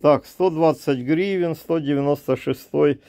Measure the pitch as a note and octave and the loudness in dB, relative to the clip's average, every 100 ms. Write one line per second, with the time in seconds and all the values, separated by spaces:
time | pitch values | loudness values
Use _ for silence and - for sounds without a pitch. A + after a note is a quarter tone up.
0 | D3 C#3 - - F#3 D#3 D#3+ D3 - C3 | 2 2 0 -2 -2 2 0 0 -2 -4
1 | B2 D#3+ G3 F#3+ F3 D#3+ - E3 C#3+ C#3+ | -2 -2 0 -2 -4 -6 -4 -4 -2 -2
2 | C#3 C#3+ - C3 - C3 - D3 D3 C3+ | 0 -2 -2 -4 -4 -8 -6 0 0 0